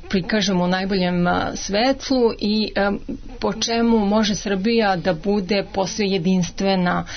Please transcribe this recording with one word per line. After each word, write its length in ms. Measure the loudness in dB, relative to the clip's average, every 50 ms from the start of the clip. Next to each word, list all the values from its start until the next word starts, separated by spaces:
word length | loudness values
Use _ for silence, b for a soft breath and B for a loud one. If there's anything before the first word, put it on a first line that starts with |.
| -4 -2
prikažemo 540 | -2 -2 0 0 0 0 0 0 2 2 2
u 40 | 2
najboljem, 600 | 0 0 -2 -2 0 0 0 0 2 2 2 2
e, 40 | 2 0 0 -2 -6
svetlu 760 | -6 -6 -2 0 2 2 2 0 -2 -2 -2 2 2 2 2 2 0
i, 320 | -2 0 0 0 0 0 0
e, 160 | 0 0 0 -2 -4 -6 -10 -12 -12 -12 -14 -10 -6
po 140 | -4 -4 -2
čemu 520 | -2 -2 -2 0 2 2 4 4 4 4
može 300 | 2 2 2 2 2 0
Srbija 600 | -2 -2 -2 -2 0 0 2 2 4 4 2 2
da 180 | 2 0 0 -2
bude 520 | 0 0 0 0 0 0 0 0 -2 -2
posve 400 | -2 -2 -4 -4 -2 -2 -2 0 0
jedinstvena 1000 | 0 0 2 2 2 2 2 0 -2 -2 0 2 2 2 2 2 0 0 -2 B B